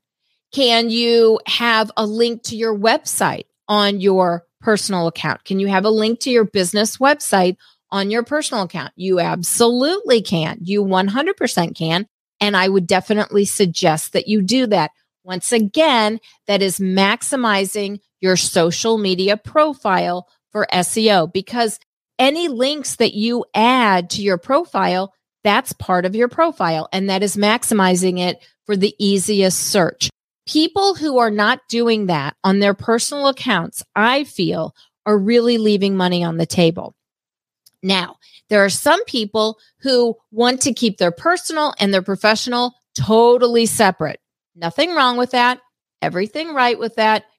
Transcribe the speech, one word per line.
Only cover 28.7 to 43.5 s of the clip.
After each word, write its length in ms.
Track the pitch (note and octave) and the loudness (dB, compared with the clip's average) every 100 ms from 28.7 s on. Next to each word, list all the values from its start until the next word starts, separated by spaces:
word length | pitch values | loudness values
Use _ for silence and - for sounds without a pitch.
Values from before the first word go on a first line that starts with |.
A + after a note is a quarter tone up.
| G3+ | -2
the 160 | G3 - | -2 0
easiest 600 | G3+ G3 F#3 G3+ F#3+ F3+ | 0 0 0 2 2 0
search. 520 | - G#3 E3 - - - _ _ - | -2 0 0 -2 -8 -8 _ _ -4
People 480 | D#4 E4+ G4 G4 | 0 0 0 0
who 240 | F4 D4+ B3+ | 0 0 2
are 140 | A3+ | 2
not 300 | G#3 G#3 B3+ _ | 2 0 0 _
doing 360 | A#3 A#3 A3 F#3+ | -2 0 0 0
that 300 | D#3+ C#3 - | -2 -4 -2
on 160 | G3 G3 | 0 2
their 160 | G3+ G3+ | 2 0
personal 520 | - A3+ - C#4+ C#4 | -2 -2 -2 -2 -2
accounts, 560 | C4 B3+ F#3+ E3 - - - | -2 -2 -2 -2 -12 -8 0
I 300 | A3+ C4+ D4 | 0 0 -4
feel, 500 | - E3 F3 D#3+ - _ _ G#3 | -4 -4 -4 -8 -10 _ _ 0
are 100 | G#3 | 0
really 400 | G3 A#3+ A#3 A#3 | 4 2 4 2
leaving 400 | G#3+ G3+ G3 F#3+ | 2 2 0 0
money 260 | F3+ F3 | 0 0
on 140 | E3+ E3 | -2 -2
the 80 | E3 | -2
table. 500 | - E3 F3 - - _ _ _ _ _ _ _ _ | 2 2 0 -10 -18 _ _ _ _ _ _ _ _
Now, 360 | F#3 F#3+ F3 - _ - _ | -2 -2 -4 -12 _ -20 _
there 140 | G#3 | 2
are 60 | G3 | 2
some 340 | - D4 F4 F#4 | 2 0 0 0
people 520 | A#3+ G#3 A3 A3 A3 _ _ | -6 -4 -2 -2 -4 _ _
who 380 | C4+ B3 A#3+ A3+ _ | 0 2 2 -2 _
want 320 | A3 A#3+ B3+ | 0 0 2
to 120 | C#4+ | -2
keep 260 | A3+ A#3 G3 | 0 -2 0
their 120 | F3 | -2
personal 640 | E3+ E4 F4+ - D#4 D4+ - | 0 -2 -2 -4 -4 -4 -2
and 120 | G3+ | 0
their 120 | G3 | 0
professional 720 | F#3 F#3+ G#3+ A3 B3+ A#3+ B3 - _ | -2 -2 0 0 -2 -4 -4 -6 _
totally 720 | - C3+ A3 A#3+ B3 B3 | -6 2 4 6 4 4